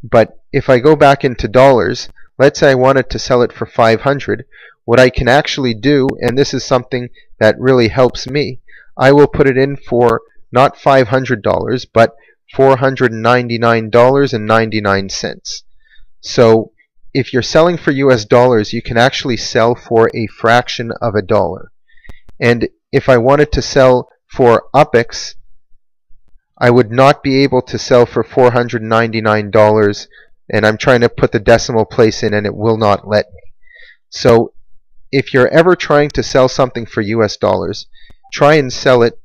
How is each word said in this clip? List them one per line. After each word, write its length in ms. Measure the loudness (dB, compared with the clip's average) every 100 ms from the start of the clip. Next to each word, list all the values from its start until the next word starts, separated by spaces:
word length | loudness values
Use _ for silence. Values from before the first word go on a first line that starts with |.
But 360 | 0 0 0 -4 _
if 160 | -8 0
I 120 | 2
go 160 | 2 4
back 280 | 4 2
into 240 | -2 -4 -2
dollars, 600 | 4 4 4 0 -6 -10 -18 -20 _
let's 200 | 0 2
say 120 | 0
I 40 | 2
wanted 340 | 2 2 -2
to 80 | -8
sell 240 | -2 -2
it 100 | -2
for 140 | -4 -10
five 340 | 0 2 2
hundred, 440 | -2 -4 -6 -8 -10 -20 -20 _ -2
what 140 | 2
I 100 | 2
can 180 | 2 0
actually 480 | 0 0 -4 -6 -4
do, 320 | 0 0 0 -4
and 180 | -4 -2
this 160 | -2 -4
is 80 |
something 460 | -2 -4 -2 -10 -10 -18 _ -2
that 200 | 0 0
really 300 | 0 2 0
helps 380 | 0 0 -2 -8
me, 340 | -8 -8 -10 -18 -20 -20 -2
I 140 | 2
will 160 | 4 4
put 200 | 2 0
it 100 | 0
in 200 | -4 -6
for 440 | -6 0 0 0 -8 -20 -6
not 260 | 0 0 0
five 320 | 0 2 2
hundred 340 | -2 -2 -4
dollars, 420 | -2 -4 -4 -8 -4
but 300 | 0 0 0 _ _ _ 0
four 220 | 2 4
hundred 360 | 0 0 -2
ninety-nine 760 | -2 0 0 -2 -2 0 0 0
dollars 440 | 2 4 4 0
and 120 | -4 0
ninety-nine 640 | 0 0 -2 -2 -2 -4
cents. 540 | -10 -10 -12 -16 -18 -18 -20 _ -20 -20 -20
So 520 | -10 2 4 4 0 _ _ _ -10
if 200 | -8 -4
you're 80 | -4
selling 360 | -2 0 0 0
for 140 | -4
U 200 | -2 0
S 140 | 0 2
dollars, 480 | 2 4 2 -2
you 80 | -8
can 160 | -4 0
actually 400 | 0 0 -6 -6
sell 380 | -4 0 0 -2
for 340 | -2 0 0
a 140 | 0 -10
fraction 640 | -4 0 0 0 -10 -10 -6
of 140 | -4 -4
a 60 |
dollar. 500 | -2 -2 -2 -6 -16 _ _ -20 -20 -18 -18 -4
And 300 | -2 0 -2 _ _
if 160 | -4 2
I 100 | 2
wanted 340 | 2 2 2
to 80 | 0
sell 480 | -2 2 2 2 -2 _ _
for 380 | 0 2 2 0
UPEX, 640 | 0 2 2 -2 -8 -14 -16 -20 -20 _ -20 _ _ _ -20 -20 -20 _ _
I 120 | 2
would 220 | 2 2
not 320 | 2 2 2
be 200 | -2 0
able 180 | 0 0
to 140 | -4 -10
sell 280 | 0 2 2
for 180 | 0
four 280 | -4 2 2
hundred 320 | 2 -4 -6
ninety-nine 680 | -2 -2 -2 -2 -2 -2 0
dollars, 580 | 2 4 4 0 -2 -12 -20 _ -20 _
and 160 | 0 0
I'm 120 | 0
trying 240 | 2 2
to 80 | 2
put 220 | 0 -2
the 80 | -2
decimal 460 | 2 0 2 -4 -2
place 360 | 0 0 0
in 100 | -4
and 120 | -4 -6
it 100 | -6
will 220 | -4 0
not 300 | 0 -2 -2
let 200 | -4 -4
me. 100 | -12 -20 -20 -20 -20 -20 _ _
So 440 | -6 -2 -2 -4 -10 -20 -20 _ -20 -8
if 220 | -6 -2
you're 140 | 0 0
ever 280 | 2 0 0
trying 340 | 0 0 0
to 120 | -4
sell 260 | -4 0 0
something 360 | 0 -4 -4 -10
for 160 | -8
U 220 | -4 -2
S 140 | -2 -2
dollars, 500 | -2 -2 -4 -10 -14 -20 -20 -12 -10
try 220 | 0 2 2
and 160 | 0
sell 300 | -4 2 4
it 160 | 2 -2